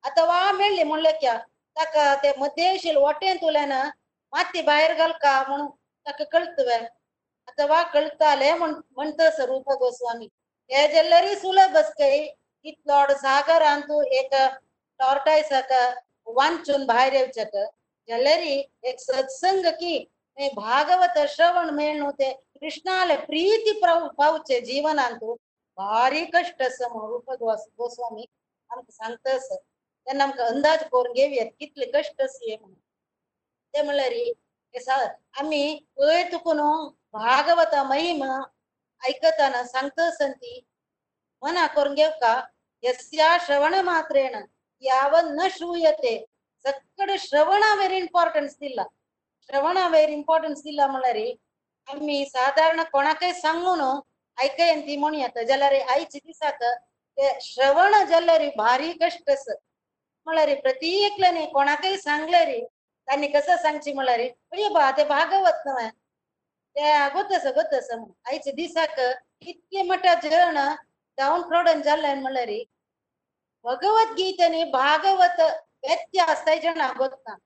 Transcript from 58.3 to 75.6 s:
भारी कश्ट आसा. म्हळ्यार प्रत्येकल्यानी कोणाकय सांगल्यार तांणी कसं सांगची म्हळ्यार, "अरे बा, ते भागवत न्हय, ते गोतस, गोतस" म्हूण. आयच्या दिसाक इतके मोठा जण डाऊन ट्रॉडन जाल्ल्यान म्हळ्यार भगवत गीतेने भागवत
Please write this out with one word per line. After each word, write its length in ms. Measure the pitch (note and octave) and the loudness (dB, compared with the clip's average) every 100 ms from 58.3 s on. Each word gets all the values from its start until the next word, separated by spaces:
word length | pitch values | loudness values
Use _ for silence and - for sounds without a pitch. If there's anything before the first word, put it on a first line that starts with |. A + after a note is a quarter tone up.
| D#4+ D4 B3+ | 2 2 -2
भारी 360 | A3 B3+ D#4 | 0 0 -2
कश्ट 380 | E4+ E4 E4+ - | -2 -2 -2 -2
आसा. 220 | C4+ - G#3 _ _ _ _ _ _ | -2 -2 -12 _ _ _ _ _ _
म्हळ्यार 300 | D#4+ D#4+ D4+ C#4 | -4 0 2 2
प्रत्येकल्यानी 880 | C4 C4 E4 F#4+ G4+ G4+ F#4 E4+ D#4 | 0 -2 -2 0 0 2 2 2 -2
कोणाकय 500 | C#4 C#4 D4 F#4+ F#4+ | 0 2 0 -2 -4
सांगल्यार 560 | D4 D4 D#4 F4 D#4 B3 A#3 _ _ _ - | -4 -4 2 2 2 -2 -8 _ _ _ -4
तांणी 180 | C#4+ C#4+ | -4 0
कसं 300 | C#4+ D4 F4 | 0 2 0
सांगची 360 | D#4 D4+ D4 | 0 -2 -8
म्हळ्यार, 280 | C4+ C4 A#3 | -4 -2 0
"अरे 480 | B3 - _ F4 G#4 | -2 -10 _ -6 0
बा, 220 | F#4 C#4 | 2 2
ते 140 | C#4+ | 2
भागवत 640 | D4 C#4+ E4 G4 F#4 D4+ C#4 | 0 2 2 2 2 0 -4
न्हय, 220 | C4 A3 - _ _ _ _ _ _ _ C#4+ | -6 -8 -12 _ _ _ _ _ _ _ -2
ते 320 | D4 D4 C#4 | 2 2 2
गोतस, 380 | D4 G4+ F#4 C#4 | -2 -2 -2 0
गोतस" 440 | C4 - C4+ B3 | -2 0 -2 -4
म्हूण. 200 | A#3 A3+ _ | -12 -12 _
आयच्या 280 | A#3+ C#4+ C#4 | -10 -8 -8
दिसाक 480 | C4 E4 E4 D#4 C4+ B3 B3+ _ _ | -8 -6 -2 -2 0 -2 -2 _ _
इतके 420 | E4 - _ F#4+ | -20 -20 _ -4
मोठा 320 | F4+ F#4 F#4 | -2 2 4
जण 440 | E4+ D4+ D#4+ F4 D4+ C#4 D4+ _ _ _ - | 2 2 2 2 2 -2 -4 _ _ _ -4
डाऊन 300 | C4+ E4+ F4 | 0 0 0
ट्रॉडन 340 | E4 F4 D#4 | 0 2 2
जाल्ल्यान 360 | C#4+ D#4 D4 C#4 | 2 0 0 -4
म्हळ्यार 320 | C4 C4 A#3 G#3 A#3+ _ _ _ _ _ _ _ _ _ | -4 -4 -6 -8 -10 _ _ _ _ _ _ _ _ _
भगवत 480 | A#3 C4 F#4+ A4 A4 | -8 -2 2 2 2
गीतेने 520 | - F#4 F#4 E4+ E4 | 0 -4 2 0 2
भागवत 760 | E4 C4 C#4 D#4 F#4+ F#4+ F4+ F4 D#4+ - | -2 0 2 2 2 4 4 4 0 0